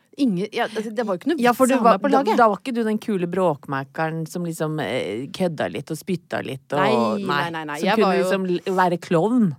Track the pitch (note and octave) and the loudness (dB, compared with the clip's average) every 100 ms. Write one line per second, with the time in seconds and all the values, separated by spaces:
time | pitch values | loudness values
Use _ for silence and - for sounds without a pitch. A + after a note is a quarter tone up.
0 | _ - C4+ F3 G#3 A#3 G#3+ A3 A3 G#3+ | _ -2 0 0 -2 -2 -4 -4 -6 -4
1 | G#3 F3+ C4+ D#4 A#3+ A#3+ B3+ C4 A3+ G3 | -2 -2 -2 2 2 4 4 4 4 4
2 | D4 C4+ C#4 E4 A3+ G3 C4+ A#3+ A3 G#3+ | 4 2 4 4 4 2 -4 -2 0 -2
3 | - G3 F3 F#3+ F3+ C#3 - C3+ C3+ - | -2 -2 -2 0 0 0 -4 -6 -6 -4
4 | D#3+ D#3+ D#3+ F3+ E3+ E3 D#3 D#3 G#2+ A#2+ | -4 -4 -6 -6 -6 -4 -4 -2 -2 -4
5 | E2 G#2+ C#3+ - F3+ D3+ F#2+ F#2+ - D#3 | -4 -6 -8 -4 -4 -2 -4 -4 -8 -10
6 | - F3+ - A2+ - C3+ - C#3+ G3+ A3 | -4 -6 -4 -6 -6 -10 -6 0 2 2
7 | A3 G#3 F#3+ C#3+ E3+ E3 D3+ D3 F#3+ A3 | 2 0 -2 -2 -2 -6 -8 -4 0 2
8 | G3+ F#3 F#3 F#3+ F#3 F3 - F#3 F3+ F3 | 4 2 0 0 0 -2 0 2 2 0
9 | - E3 G3+ B3+ G3+ | 0 2 2 4 2